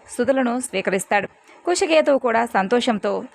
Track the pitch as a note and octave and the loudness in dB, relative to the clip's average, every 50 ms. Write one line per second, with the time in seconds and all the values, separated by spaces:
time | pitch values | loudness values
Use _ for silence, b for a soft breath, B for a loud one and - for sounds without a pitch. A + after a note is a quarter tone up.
0 | - - - - B3 A3+ C4+ C4+ B3+ A#3+ A#3 B3+ B3 - - F#3+ F#3 - F#3 G3 | -8 -8 -6 -2 0 0 2 2 0 0 -2 -4 -6 -6 -6 -4 -2 -2 -2 -2
1 | - - A3 G3+ G3 - _ _ B B B B B - F4+ F4 G4 D4+ D#4+ D#4 | -2 0 0 0 0 -2 _ _ B B B B B -2 -2 0 0 2 4 4
2 | D4 D4+ C#4 C4 - A#3+ A3+ A3+ A#3+ A#3+ - G3 F#3+ F#3+ A#3+ A#3+ A#3 B3+ A3+ G3+ | 4 4 2 2 2 0 0 0 0 0 0 -2 0 0 0 0 0 0 -2 -2
3 | - G#3 G3 F#3+ G#3+ - | -2 -4 -4 -6 -6 -4